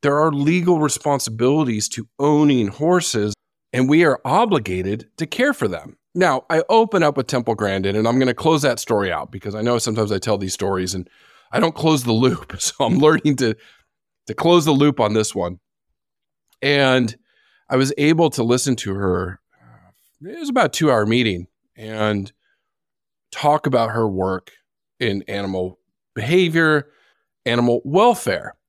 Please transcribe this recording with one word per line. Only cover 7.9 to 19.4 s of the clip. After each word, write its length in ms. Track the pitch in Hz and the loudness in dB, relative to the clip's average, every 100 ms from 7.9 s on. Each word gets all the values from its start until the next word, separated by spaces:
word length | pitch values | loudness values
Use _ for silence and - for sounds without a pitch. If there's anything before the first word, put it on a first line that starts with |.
| 101 | 0
and 120 | 110 | 0
I'm 100 | 123 | 2
gonna 160 | 131 | 0
close 300 | - 156 160 | 0 0 2
that 160 | 139 117 | 0 -2
story 320 | - 107 98 | -2 -2 0
out 200 | 82 69 | -4 -8
because 220 | 98 104 | -10 -10
I 80 | 104 | -4
know 160 | 113 120 | -2 -2
sometimes 340 | 117 110 104 | -2 -2 -2
I 60 | 101 | -2
tell 220 | 110 101 | -2 -2
these 160 | 98 - | -2 -4
stories 400 | 98 98 92 95 | -4 -2 -4 -6
and 120 | 90 _ _ _ _ | -10 _ _ _ _
I 80 | - | -2
don't 160 | 165 156 | -2 0
close 280 | 160 156 | 0 0
the 80 | 120 | 2
loop. 440 | 113 131 170 - - | 2 2 0 -8 -8
<laughs> 40 | |
So 240 | - - | -8 -2
I'm 140 | 127 170 | 0 4
learning 380 | 151 160 156 135 | 4 4 0 0
to, 200 | 120 110 - _ _ _ _ _ - | -2 -4 -12 _ _ _ _ _ -14
to 80 | |
close 320 | - 165 175 151 | -2 4 4 4
the 60 | |
loop 280 | 139 147 139 | 4 4 2
on 140 | 107 | 0
this 220 | 107 107 95 | 2 -2 -2
one. 240 | 87 90 _ _ _ _ _ _ _ _ _ _ | -6 -8 _ _ _ _ _ _ _ _ _ _
And 520 | 139 143 135 131 117 110 _ _ _ _ _ | -2 2 4 2 0 -6 _ _ _ _ _
I 60 | 131 | 0
was 180 | 135 - | 0 2
able 320 | 147 165 165 | 2 4 2
to 100 | - | 0
listen 320 | 117 123 143 120 | 0 0 0 -4
to 180 | - 98 | -4 -4
her. 440 | 98 90 90 92 | -2 -2 -4 -10